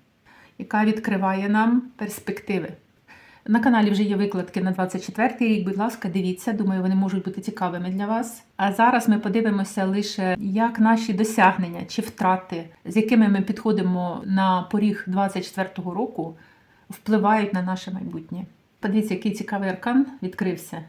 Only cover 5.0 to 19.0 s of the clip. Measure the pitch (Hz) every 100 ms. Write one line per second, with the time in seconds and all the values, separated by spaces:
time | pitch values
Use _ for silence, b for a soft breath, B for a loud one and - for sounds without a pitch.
5 | - 202 240 240 226 208 180 190 226 240
6 | 190 185 180 180 - 214 190 190 185 190
7 | 190 190 185 190 - - 180 175 180 190
8 | 208 226 233 - _ - 196 196 226 247
9 | 226 208 214 220 220 202 190 - 190 196
10 | 202 - 185 180 196 202 233 226 220 226
11 | 226 190 220 - 190 190 180 175 180 -
12 | 220 - 185 185 - 170 165 - - 208
13 | 214 233 208 196 190 - 220 202 185 180
14 | 180 165 - 190 190 185 175 208 208 208
15 | - 185 196 190 185 - 185 - 180 175
16 | 254 - 160 160 b b b b b -
17 | - 214 202 220 202 185 180 185 - 185
18 | 175 160 160 175 - _ _ _ 208 214